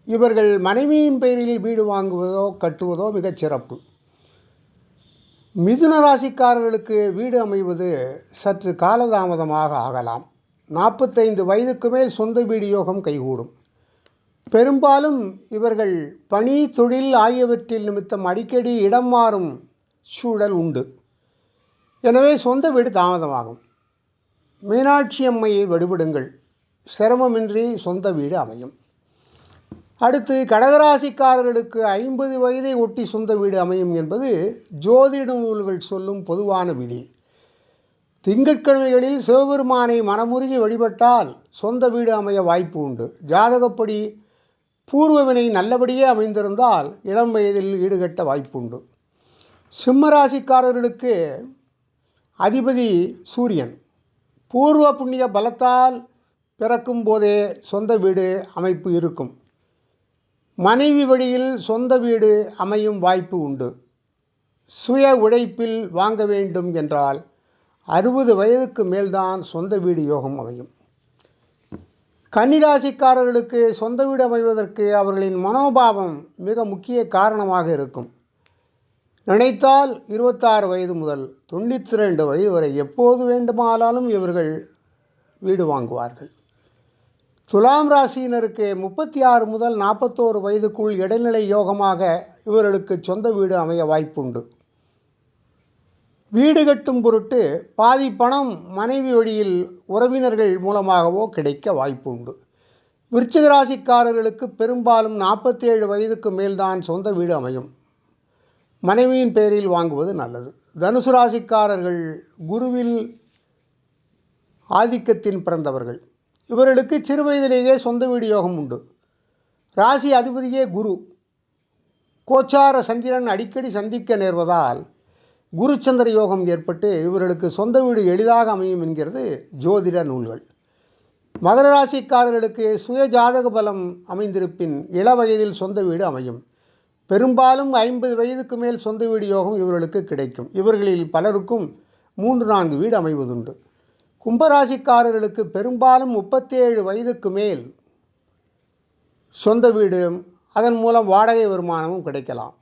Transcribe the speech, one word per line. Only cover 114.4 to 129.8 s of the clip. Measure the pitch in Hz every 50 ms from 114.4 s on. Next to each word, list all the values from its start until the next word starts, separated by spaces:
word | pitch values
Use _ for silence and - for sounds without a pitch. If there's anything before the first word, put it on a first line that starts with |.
| _ _ _ _ _ _
ஆதிக்கத்தின் | - 190 226 233 247 240 - 240 214 214 - 208 196 180 -
பிறந்தவர்கள். | 175 170 160 151 143 131 131 120 120 120 - - _ _ _ _ _ _ _ _ -
இவர்களுக்கு | 240 233 262 262 262 254 262 - 311 294 294 -
சிறு | 277 302 294
வயதிலேயே | 294 285 285 277 262 254 254 247 262 262 254
சொந்த | 262 240 240 240 254 247
வீடு | 247 240 226 214
யோகம் | 214 202 175 180 180 160
உண்டு. | 147 127 123 120 120 _ _ _ _ _ _ _ _ _ _ _ _ _ _ _ _ _ _ 196
ராசி | 208 240 277 269 247 285 269 240
அதிபதியே | 240 262 247 262 254 247 254 269 262 202
குரு. | 175 202 214 214 180 180 - - _ _ _ _ _ _ _ _ _ _ _ _ _ _ _ _ _ _ _ _ _ _ _ -
கோச்சார | 269 269 262 262 269 277 277 277 262 262 - -
சந்திரன் | 233 240 233 254 254 254 247 233 196
அடிக்கடி | 190 240 190 - 262 254 254
சந்திக்க | 185 208 202 220 226 240 240 - 226 202
நேர்வதால் | 190 185 175 175 170 170 175 170 147 123 120 - - - _ _ _ _ _ _ _ _ _ _ _ _ -
குருச்சந்திர | 160 233 294 285 - - 262 262 247 240 233 214 214
யோகம் | 214 180 196 190 180 175
ஏற்பட்டு | 170 165 165 - 170 165 - 208 190 160 160
இவர்களுக்கு | 175 185 190 185 180 180 160 180 175 170 -
சொந்த | 208 233 233 262 262
வீடு | 247 240 208 196
எளிதாக | 180 175 190 220 233 233 233 233 220 208
அமையும் | 190 185 185 185 175 165
என்கிறது | 160 160 156 151 160 214 262 254 202 143 - - _ - 131
ஜோதிட | 131 170 202 208